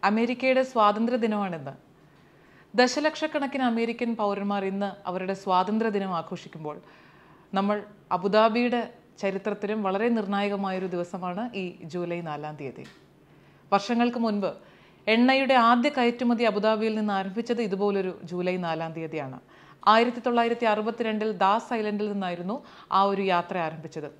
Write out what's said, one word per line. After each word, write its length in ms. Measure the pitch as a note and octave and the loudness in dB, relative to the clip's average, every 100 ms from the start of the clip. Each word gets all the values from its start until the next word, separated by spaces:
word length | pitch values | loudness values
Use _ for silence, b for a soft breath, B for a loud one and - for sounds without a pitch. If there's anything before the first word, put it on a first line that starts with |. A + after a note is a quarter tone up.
അമേരിക്കയുടെ 600 | F#3+ G#3+ A#3+ B3 C4 C4 | 2 2 0 0 2 2
സ്വാതന്ത്ര്യ 540 | C4 A#3+ G#3 G#3 A#3 A#3+ | 2 4 4 4 0 0
ദിനമാണിന്ന്. 540 | A3 G#3 G3 E3 C#3 - _ _ b b b b b b b G3+ | 0 -2 -2 -6 -10 -16 _ _ b b b b b b b 2
ദശലക്ഷക്കണക്കിന് 880 | B3 C#4 D4+ D4+ D#4 D#4 C4+ C4+ | 2 4 0 0 -4 -2 -4 -2
അമേരിക്കൻ 520 | B3+ A3+ A#3 A#3 A#3+ A3+ | 0 0 -2 -2 -4 0
പൗരന്മാർ 500 | G#3 G3+ G3+ G3+ G3 | 0 0 -2 -2 -2
ഇന്ന് 420 | G3 G3+ F#3+ - | -2 -4 -6 -8
അവരുടെ 260 | F#3 F#3 | -6 -4
സ്വാതന്ത്ര്യ 560 | F#3+ G3 F#3 F#3 A3 A3+ | -6 2 2 2 0 0
ദിനം 260 | G#3 G3 F3 | -2 -2 -4
ആഘോഷിക്കുമ്പോൾ 680 | D#3 F3+ - D#3 D3+ D3 B B B B B B B | -6 -10 -12 -12 -10 -12 B B B B B B B
നമ്മൾ 300 | - G3+ G#3 G3+ - _ | -2 0 -2 -4 -20 _
അബുദാബിയുടെ 840 | F3 F#3+ G#3 A3+ A3+ A#3+ A#3+ A3+ - _ - | -4 2 4 4 4 0 0 -4 -10 _ -6
ചരിത്രത്തിലും 680 | G3 F#3+ G3+ G#3 G3+ A3 | -4 -4 -4 -4 -4 -2
വളരെ 260 | G3 G3 A#3 | -2 0 0
നിർണായകമായൊരു 760 | A#3 G3 G3+ G3+ G3+ G3 F#3+ F#3 | 0 0 -2 -2 -2 -4 -4 -4
ദിവസമാണ് 720 | F3 F3 F#3+ F3+ F3+ A#3+ A3+ | -4 -6 -6 -8 -6 -6 -6
ഈ 200 | F#3 F3 | -8 -10
ജൂലൈ 380 | E3 F3 F3 F3 | -10 -8 -6 -6
നാലാം 340 | E3 D3 D3+ D3+ | -6 -8 -10 -10
തീയതി. 280 | C#3 A#2 - - _ _ b b b b b | -12 -12 -18 -20 _ _ b b b b b
വർഷങ്ങൾക്ക് 440 | G3 G3 A#3 A#3+ A#3+ | 0 2 0 2 0
മുൻപ് 360 | A3+ G#3 F#3+ - B B B B - | -2 0 -2 -6 B B B B 2
എണ്ണയുടെ 460 | A3+ B3 C4+ C4+ | 4 6 4 6
ആദ്യ 360 | C4 A3+ A#3+ B3+ | 6 6 6 4
കയറ്റുമതി 540 | C#4+ A#3+ A#3+ A#3+ A#3 | 2 2 2 0 2
അബുദാബിയിൽ 520 | A#3 G3+ G#3+ A3 A3 A3 | 2 4 2 2 0 0
നിന്ന് 180 | G#3+ | 0
ആരംഭിച്ചത് 480 | G3 F#3+ F#3+ A#3 A#3+ | 0 -2 -4 -2 -2
ഇതുപോലൊരു 580 | A3+ F#3+ G3+ G3 F#3 F3 | 0 0 0 0 -2 -6
ജൂലൈ 340 | E3 F3 F3+ F#3 | -8 -4 -2 -2
നാലാം 360 | F3 D#3+ E3 | -2 -4 -4
തീയതിയാണ്. 460 | D#3+ D#3+ D#3 C3+ C3 - B B B - | -8 -8 -6 -8 -12 -18 B B B 6
ആയിരത്തി 320 | A3 A#3+ A#3+ | 6 6 0
തൊള്ളായിരത്തി 460 | B3 A#3+ A#3 A#3 A3+ | 0 2 2 2 2
അറുപത്തിരണ്ടിൽ 680 | G#3+ G#3+ A3+ A3+ G#3+ G#3+ | 2 -2 -2 -2 -2 -2
ദാസ് 420 | G3 F#3+ G#3+ A3 | 2 2 2 0
ഐലൻഡിൽ 380 | A#3+ G#3+ G#3 G#3 | -4 -2 -2 -4
നിന്നായിരുന്നു 540 | G3+ F#3 F3 F3 B3 B B B | -4 -4 -4 -6 -8 B B B
ആ 100 | F#3+ | 2
ഒരു 180 | G3 G3 | 2 2
യാത്ര 360 | G3 F3 F3 F#3 | 2 2 0 -4
ആരംഭിച്ചത്. 540 | D#3+ D#3 D#3 D#3+ D3 - | -4 -6 -12 -10 -12 -14